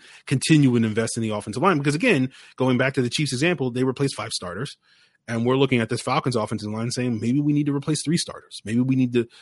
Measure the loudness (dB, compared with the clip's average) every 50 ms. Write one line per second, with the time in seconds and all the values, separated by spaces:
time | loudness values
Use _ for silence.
0 | -8 -18 -20 -20 _ -2 -2 0 2 4 6 6 6 6 4 4 2 2 0 0
1 | -2 -2 -2 -4 -4 -2 -4 -4 -6 -6 -4 0 2 2 2 2 2 0 0 2
2 | 2 2 4 4 2 0 -4 -8 -20 -14 _ -2 0 2 2 2 2 0 0 0
3 | -2 0 0 -2 -2 -2 -2 0 0 0 0 0 -2 -4 -2 -2 -2 -2 0 0
4 | -2 -2 -2 -6 -8 -8 -8 -8 -8 -8 -8 -8 -10 -10 -12 -16 _ _ _ _
5 | _ _ _ _ _ -6 -4 -2 0 2 2 2 2 2 2 2 2 0 -2 -4
6 | -2 -2 -2 0 0 0 0 0 -2 -2 -4 -6 -6 -6 -6 -6 -6 -4 -4 -4
7 | -2 -2 -2 -2 -2 0 0 0 2 2 0 0 0 0 -2 -4 -4 -4 -4 -2
8 | 0 0 0 0 -2 -4 -10 -14 -18 _ -18 -14 -6 -2 0 0 2 2 2 2
9 | 2 2 2 0 -2 -2 -6 -20